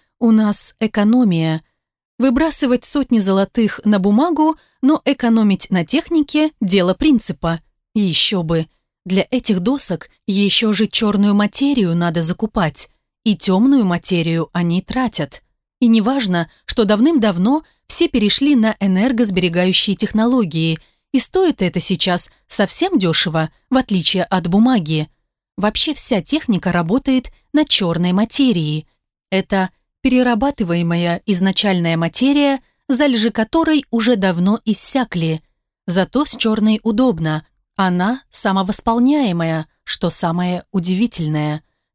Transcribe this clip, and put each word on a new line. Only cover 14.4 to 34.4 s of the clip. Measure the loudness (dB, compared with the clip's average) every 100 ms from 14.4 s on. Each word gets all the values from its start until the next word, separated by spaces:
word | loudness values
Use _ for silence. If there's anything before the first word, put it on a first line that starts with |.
| -2
они | -2 -2 -2
тратят. | -2 -4 -2 -4 -6 -10 _ _ _ _
И | 2
неважно, | 2 2 -2 -2 -2 -4 _ -6
что | -2 2
давным-давно | 4 4 4 2 0 0 0 -4 _ -8
все | -2 0
перешли | 2 2 2 2 2
на | 2 0
энергосберегающие | 0 0 0 0 0 0 0 0 0 0 0 -2
технологии – | -2 0 0 0 0 -2 -2 -4 -8 _ _
и | -2
стоит | 0 2 0 0
это | -2 -2
сейчас | -2 -2 0 0 -2 _ _
совсем | -2 -2 0 0 0
дёшево, | 0 0 -2 -2 -4 -8 _
в | -2
отличие | 0 -2 0 -2
от | -2 -2 0
бумаги. | 2 4 2 0 -4 -4 _ _ _ _ -4
Вообще | -4 0 -2
вся | -2 -2 -2
техника | -2 -4 -2 -2 0
работает | -2 0 -2 0 -2 -2 -12 _
на | -2 0
чёрной | 0 0 0 0
материи. | 0 0 0 0 0 -2 -4 -8 _ _ _ _
Это | -4 -2 -2 -2 -6 _ _
перерабатываемая | 0 2 2 0 -2 -2 -2 0 0 0 -2 -2 -2
изначальная | 0 0 0 0 0 0 0
материя, | -2 0 0 2 2 0 -6 _ -2
залежи | 0 2 2 0
которой | -2 -2 0 0 0 -2
уже | -2 0 0
давно | 0 0